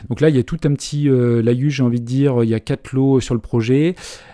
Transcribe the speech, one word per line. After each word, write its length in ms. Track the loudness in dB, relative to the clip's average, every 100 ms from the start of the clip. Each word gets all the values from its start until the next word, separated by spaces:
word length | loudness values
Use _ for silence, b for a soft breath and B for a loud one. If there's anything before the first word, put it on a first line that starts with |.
| B
Donc 140 | 0
là, 80 | 2
il 60 | 2
y 20 |
a 40 |
tout 180 | -2 -2
un 100 | -2
petit, 360 | -2 -4 -2 2
euh, 320 | 2 2 2
laïus, 320 | 2 2 0
j'ai 100 | 0
envie 160 | 0 0
de 60 | -2
dire. 360 | 0 2 2
Il 80 | 0
y 40 |
a 80 | -2
quatre 320 | -4 -8 -4
lots 260 | 0 2 2
sur 140 | 0
le 80 | -4
projet. 540 | -2 -2 0 2 0 -2 B B B